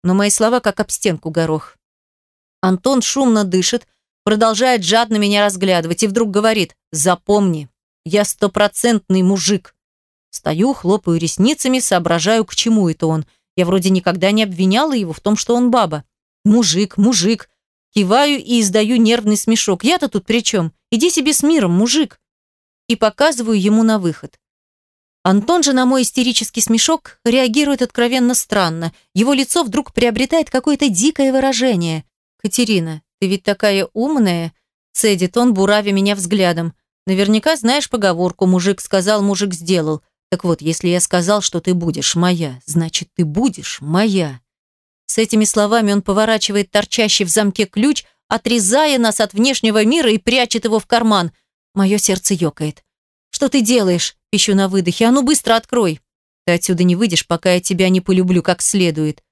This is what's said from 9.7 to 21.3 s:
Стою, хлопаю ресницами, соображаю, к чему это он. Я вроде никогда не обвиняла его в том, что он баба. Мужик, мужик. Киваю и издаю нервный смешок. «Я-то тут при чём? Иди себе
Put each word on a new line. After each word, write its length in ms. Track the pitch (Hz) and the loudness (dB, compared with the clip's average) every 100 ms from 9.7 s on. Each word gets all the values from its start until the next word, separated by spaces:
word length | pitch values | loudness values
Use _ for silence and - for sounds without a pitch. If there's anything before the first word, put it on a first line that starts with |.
| _ _ _ _ _ _ | _ _ _ _ _ _
Стою, 420 | - - 156 240 | -10 -6 -2 -2
хлопаю 440 | 269 175 208 - 165 | 0 -2 -2 0 -2
ресницами, 600 | 165 - 214 302 247 254 | -2 0 0 2 -2 -2
соображаю, 680 | - 185 165 170 165 220 | 0 0 0 0 2 0
к 100 | 214 | 0
чему 340 | - 226 220 180 | -4 0 2 0
это 180 | 160 160 | 0 -2
он. 180 | 160 - _ _ - | -2 -6 _ _ -4
Я 100 | 175 | 0
вроде 240 | 190 180 | 0 2
никогда 420 | 185 180 175 185 | 0 0 0 0
не 100 | 214 | 0
обвиняла 520 | 214 175 185 208 311 | -2 0 0 2 0
его 180 | 262 180 | -2 -4
в 80 | 160 | -6
том, 160 | 208 214 | -2 -2
что 180 | - | 0
он 160 | 240 247 | 0 2
баба. 340 | 247 202 151 - _ _ _ | 2 0 -4 -12 _ _ _
Мужик, 520 | 208 226 196 165 208 - | 2 2 2 0 -2 0
мужик. 500 | 202 214 180 226 - _ _ _ _ - | 2 2 0 -2 -6 _ _ _ _ -2
Киваю 480 | 185 233 294 285 | 2 2 2 0
и 160 | - 240 | 0 0
издаю 360 | 202 214 214 247 | 2 0 2 2
нервный 420 | 220 233 208 208 | 2 2 0 0
смешок. 440 | - 226 - 190 | 0 -2 0 0
«Я-то 260 | 247 359 277 | 0 0 -2
тут 160 | 202 - | -6 -2
при 160 | 233 | -2
чём? 320 | 220 208 165 _ _ | -2 -2 -4 _ _
Иди 180 | - 339 | 0 0
себе 240 | 330 285 | 0 0